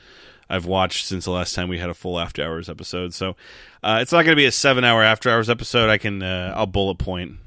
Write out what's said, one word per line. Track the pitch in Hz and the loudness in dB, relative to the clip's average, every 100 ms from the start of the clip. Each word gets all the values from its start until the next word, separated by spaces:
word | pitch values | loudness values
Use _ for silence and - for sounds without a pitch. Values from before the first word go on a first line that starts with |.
| - - - _ - | -20 -20 -20 _ -8
I've | 95 87 | -6 -2
watched | 95 92 - - | 0 0 -2 -6
since | 95 | -6
the | 90 | -4
last | 90 87 | -4 -4
time | - 90 | -4 -4
we | 87 | -4
had | 87 | -6
a | |
full | 85 92 87 | -8 -6 -4
After | 85 - | -6 -6
Hours | 76 82 87 | -6 -6 -10
episode. | - 90 90 90 | -14 -10 -8 -6
So, | - 95 87 - - - _ | -6 -8 -8 -16 -20 -20 _
uh, | 98 110 | 0 0
it's | 131 | 2
not | 170 | 4
gonna | 160 151 | 6 6
be | |
a | 135 | 4
seven-hour | - 139 127 123 113 | 4 2 4 4 6
After | 110 110 127 | 4 4 2
Hours | 117 110 | 2 2
episode. | 117 110 123 110 | -2 0 2 4
I | 107 | 2
can, | 110 101 | 0 -6
uh, | 92 92 90 | -6 -6 -4
I'll | - 104 | -4 -2
bullet | 98 98 92 | 0 0 -2
point, | - 90 87 - | -4 -6 -8 -12